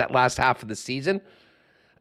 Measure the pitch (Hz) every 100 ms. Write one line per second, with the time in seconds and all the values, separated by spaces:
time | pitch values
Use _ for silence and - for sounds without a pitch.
0 | 123 127 127 - 127 120 107 107 - 131
1 | 143 196 - _ _ _ _ _ _ _